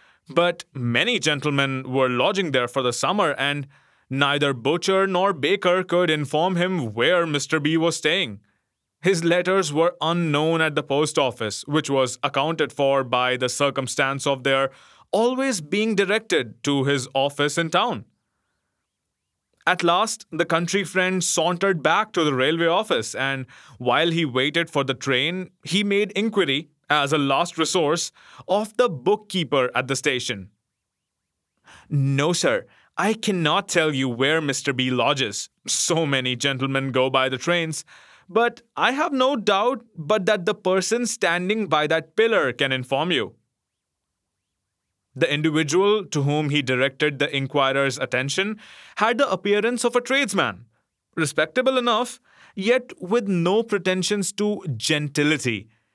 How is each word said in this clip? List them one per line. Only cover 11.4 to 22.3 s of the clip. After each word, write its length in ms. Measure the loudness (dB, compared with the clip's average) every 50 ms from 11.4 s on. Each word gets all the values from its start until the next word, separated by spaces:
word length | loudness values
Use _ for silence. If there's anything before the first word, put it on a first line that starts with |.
| -6 -6 -6 -8 -8
which 240 | -2 -2 -2 0 0
was 300 | 0 0 0 0 -2 -4
accounted 520 | -4 -2 -2 0 -2 -2 0 -2 -2 -4 0
for 280 | 0 0 2 2 0 0
by 320 | 0 0 0 0 0 0 0
the 100 | -2 -4
circumstance 800 | 0 0 0 0 0 -2 -6 -4 -2 -2 -2 0 -2 -2 -2 -2
of 160 | -2 -2 0
their 280 | 0 0 0 0 -2 -4 -10 -20 -20 -20 -20 -10 _ 0
always 480 | 2 2 2 2 0 0 -2 -2 -4
being 340 | -4 -4 -2 0 0 0 2
directed 640 | 0 2 2 0 -2 0 _ 0 0 0 -2 -8 -6 -2
to 200 | 0 0 2 2
his 240 | 2 0 0 -2 -2 -2
office 440 | 0 0 0 0 0 0 0 0 -2
in 120 | -2 0
town. 340 | 0 0 0 0 -2 -6 -10 -14 _ _ _ _ _ _ _ _ _ _ _ _ _ _ _ _ _ _ _ _ _ _ _ _ _ _ _ _ _ _ _
At 180 | -2 0 2 2
last, 420 | 2 2 2 2 0 -4 -8 -10 _ -2
the 100 | -2 0
country 400 | 0 2 0 0 0 -2 -2 -2
friend 400 | -2 -2 0 0 0 0 -2 -2
sauntered 580 | 0 0 0 0 0 0 0 0 0 0 2
back 300 | 2 2 2 2 0 0
to 140 | 0 0 0
the 80 | 2